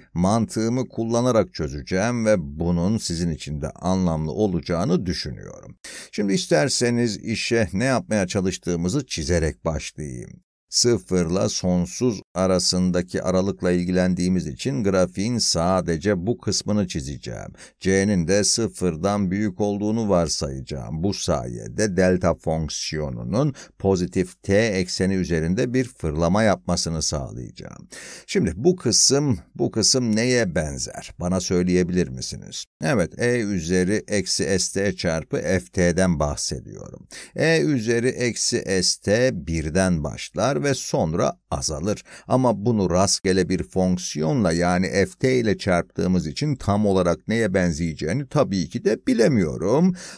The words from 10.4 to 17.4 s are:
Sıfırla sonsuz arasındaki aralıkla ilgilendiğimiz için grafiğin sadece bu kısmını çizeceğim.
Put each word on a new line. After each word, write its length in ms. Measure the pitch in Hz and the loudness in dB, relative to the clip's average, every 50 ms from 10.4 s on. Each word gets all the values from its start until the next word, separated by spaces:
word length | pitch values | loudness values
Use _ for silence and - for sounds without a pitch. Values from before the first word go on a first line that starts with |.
| _ _ _ _ _ - | _ _ _ _ _ -4
Sıfırla 800 | - - - 120 117 92 - - 92 90 87 80 87 95 110 110 | -2 2 2 4 2 2 0 0 0 2 2 2 0 0 0 0
sonsuz 720 | - - - 90 90 90 87 87 - - 123 127 107 90 - _ - | -2 -2 0 2 2 2 0 0 -2 0 0 0 0 -2 -6 _ -2
arasındaki 920 | 87 95 95 92 90 - - - 90 90 92 90 90 87 - - 95 - | 0 2 2 2 2 2 2 2 2 2 2 2 0 -2 -2 -4 -4 -2
aralıkla 480 | 92 92 92 95 101 92 92 92 90 | 0 0 2 2 0 -2 -2 0 0
ilgilendiğimiz 760 | 90 90 87 87 90 92 92 92 92 90 90 92 92 90 78 76 | 2 2 2 2 2 2 2 2 2 2 2 2 2 0 -2 -4
için 360 | 69 - - 127 143 135 107 | -6 -6 -4 -4 -2 -2 0
grafiğin 540 | 98 95 92 90 90 - 95 98 117 123 113 | 2 2 2 2 2 0 -2 -2 -2 0 0
sadece 880 | - - - 85 82 90 95 92 82 82 82 78 76 104 104 90 85 95 | 0 0 0 2 2 2 2 2 0 0 -2 -2 0 0 0 0 0 -2
bu 100 | 92 - | -4 -4
kısmını 500 | - 110 95 - - - 104 104 98 92 | -2 -4 -4 -4 -2 -2 0 0 0 -2
çizeceğim. 640 | - 85 65 69 71 62 - 60 57 50 | -2 -6 -6 -6 -8 -10 -10 -12 -12 -10